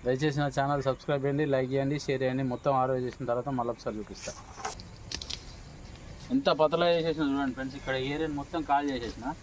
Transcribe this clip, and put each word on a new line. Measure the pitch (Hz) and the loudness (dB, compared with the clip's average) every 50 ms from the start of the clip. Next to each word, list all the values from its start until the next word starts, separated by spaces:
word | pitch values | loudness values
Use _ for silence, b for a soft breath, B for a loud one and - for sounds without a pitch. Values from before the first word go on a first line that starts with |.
| - | 2
దయచేసి | 123 131 131 151 156 139 147 147 | 2 2 4 2 2 2 2 0
నా | 139 135 | 2 2
ఛానల్ | 143 139 139 147 143 131 | 2 2 2 2 2 2
సబ్స్క్రైబ్ | 135 127 - - - 147 139 131 | 2 0 0 0 0 0 2 2
చేయండి, | 139 143 143 151 143 135 | 2 2 2 4 4 4
లైక్ | 131 131 127 131 | 2 2 2 2
చేయండి, | 135 135 135 147 147 - | 2 2 2 0 0 0
షేర్ | - 139 131 131 | 0 0 2 2
చేయండి. | 127 127 131 135 127 123 | 2 2 2 0 0 0
మొత్తం | 120 - 147 139 131 | 0 2 2 4 4
హార్వెస్ట్ | 127 127 131 127 127 | 4 4 2 0 0
చేసిన | 123 117 - 131 120 | -2 -4 -4 -2 0
తర్వాత | 120 123 117 143 135 123 | 0 0 0 -2 -2 0
మళ్ళీ | 120 120 117 | 0 -2 -2
ఒకసారి | - - 123 107 107 | -4 -4 -6 -4 -4
చూపిస్తా. | 104 - 98 - - - - - - - - - - - - - - - - - - - - - - - - - - - - - - - - - - - - - - - - - - - 123 | -8 -8 -10 -10 -10 -10 -10 -12 -14 -16 -14 -10 -10 -10 -10 -10 -12 -14 -14 -14 -12 -10 -8 -8 -6 -6 -8 -8 -8 -14 -14 -14 -16 -16 -16 -16 -14 -14 -14 -14 -14 -14 -14 -14 -6 0 0
ఎంత | 135 139 185 160 143 | 2 4 4 6 6
పతలా | 156 151 160 170 175 175 170 | 6 4 6 4 4 6 4
చేసేసిన | 170 160 165 151 156 156 139 | 4 4 2 2 2 2 2
చూడండి | 139 139 139 131 120 | 2 2 0 0 -2
ఫ్రెండ్స్, | 131 131 135 131 135 | -4 -6 -6 -8 -8
ఇక్కడ | - 135 131 131 131 135 | -4 -2 -2 0 0 -2
ఏరియాని | 147 151 160 156 147 143 | -2 -2 -2 -2 -2 -4
మొత్తం | 135 - - 165 151 139 | -6 -4 -4 -4 0 2
కాల్ | 143 143 143 143 135 | 2 2 2 0 -2
చేసేసిన. | 123 120 107 95 - 113 135 165 - | -2 -4 -6 -8 -6 -6 -6 -6 -8